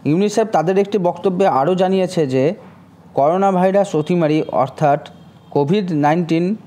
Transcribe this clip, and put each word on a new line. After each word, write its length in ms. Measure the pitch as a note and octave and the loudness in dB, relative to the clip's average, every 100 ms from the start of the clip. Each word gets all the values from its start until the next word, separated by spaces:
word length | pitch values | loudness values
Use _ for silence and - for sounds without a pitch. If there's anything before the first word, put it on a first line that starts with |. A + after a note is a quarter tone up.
| C#3 | 0
ইউনিসেফ 420 | D#3+ G#3 G#3 A3 | 0 0 0 0
তাদের 300 | F3+ D#3+ F#3+ | 0 0 0
একটি 200 | G3+ G#3 | 0 0
বক্তব্যে 500 | F3 E3+ G3 F3+ G3 | -2 -2 -4 0 0
আরও 280 | C3 C#3+ F3+ | 2 0 0
জানিয়েছে 520 | F#3 F#3+ F3+ F3+ C#3+ | 0 0 -2 -2 0
যে 260 | C3 C#3 G3+ - - - - - | 0 0 -2 -14 -20 -20 -20 -8
করোনা 380 | - C#3 F3+ G3 | 0 0 2 0
ভাইরাস 440 | F#3 F#3+ G3 F#3+ D#3 | 2 2 2 0 -2
অতিমারি 480 | D3+ F3+ D#3 D#3 - | -2 0 2 0 0
অর্থাৎ 580 | - C3 - D3+ D3 - - - - - | -2 -2 0 0 0 -4 -20 -20 -20 -6
কোভিড 420 | C#3+ C#3+ G3+ F#3 | -2 0 0 0
নাইন্টিন 640 | D#3 D3 E3 E3 E3 F3 G#3+ | 0 2 0 0 -2 -2 -4